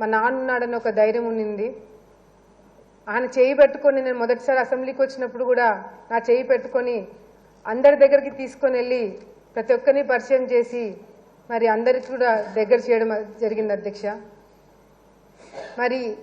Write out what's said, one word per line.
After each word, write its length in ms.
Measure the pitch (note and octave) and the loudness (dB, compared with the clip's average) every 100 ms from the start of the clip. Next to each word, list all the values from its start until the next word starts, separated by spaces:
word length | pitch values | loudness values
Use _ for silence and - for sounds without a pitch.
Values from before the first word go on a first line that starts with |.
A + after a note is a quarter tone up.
మా 60 | A3 | -2
నాన్న 320 | A3 A#3 C4 | 0 0 -2
ఉన్నాడని 380 | C4 B3 A#3+ A#3+ | -2 -4 -2 -4
ఒక 120 | A#3 | -2
ధైర్యం 380 | G#3 G#3+ A#3+ A#3 | 2 2 2 -2
ఉండింది. 560 | A3+ G#3+ G#3 A3 - - - _ _ _ _ _ _ _ _ _ _ - | -4 -4 -4 -6 -8 -18 -20 _ _ _ _ _ _ _ _ _ _ -6
ఆయన 160 | A3 | -4
చేయి 300 | B3+ C4 B3+ | -2 2 2
పట్టుకొని 480 | C#4 C#4 C#4 D4 C4+ | 6 4 4 0 2
నేను 160 | C4 B3 | -2 -4
మొదటిసారి 400 | A#3 B3 - C4 | -2 -2 0 0
అసెంబ్లీకి 440 | A#3+ B3+ C4 C4 | 0 -4 -4 -2
వచ్చినప్పుడు 420 | C4+ C4 B3 A#3+ | -4 -4 -8 -6
కూడా 400 | G#3+ A#3+ A#3+ G3 F#3+ - - | 0 2 2 0 -6 -18 -6
నా 80 | G#3 | -4
చేయి 240 | A3 A#3+ | 2 0
పెట్టుకొని 680 | B3+ B3 B3+ B3+ B3 A#3 - - - _ _ _ - | 2 0 0 -4 -2 -6 -8 -18 -20 _ _ _ -8
అందరి 300 | A3+ C#4+ C#4+ | 4 6 8
దగ్గరికి 340 | C#4 C#4 C#4 | 6 6 2
తీసుకొని 440 | - C4 - C4+ | -8 -12 -2 0
వెళ్ళి 440 | B3 B3 B3+ G#3+ - - - _ | 0 0 -2 -2 -8 -18 -20 _
ప్రతి 200 | - A3+ | -6 0
ఒక్కరిని 280 | B3 C#4+ C#4 | 0 4 2
పరిచయం 420 | C#4+ B3 A#3 C4 | 2 0 2 0
చేసి 520 | B3 A#3+ A#3 A#3+ A3 - - - _ _ - | 2 0 0 -4 -8 -10 -18 -20 _ _ -8
మరి 160 | A#3 A3+ | 0 2
అందరికి 400 | A3 A#3 B3+ B3+ | 2 2 0 -2
కూడా 340 | B3+ B3 A3 | -2 2 2
దగ్గర 360 | G#3 A3 G#3 A#3+ | 0 -2 2 2
చేయడం 580 | A#3 A#3 A3+ G#3+ G#3+ - | 2 0 0 -4 -8 -6
జరిగింది 320 | A3 A3 G#3+ | -4 -2 -4
అధ్యక్ష. 340 | G3+ G#3 G3 G#3 A3 - - _ _ _ _ _ _ _ _ _ _ - - - - | -4 -6 -8 -10 -10 -14 -20 _ _ _ _ _ _ _ _ _ _ -20 -18 -14 -4
మరి 380 | B3 C4 A#3+ G#3 | -4 -2 -6 -10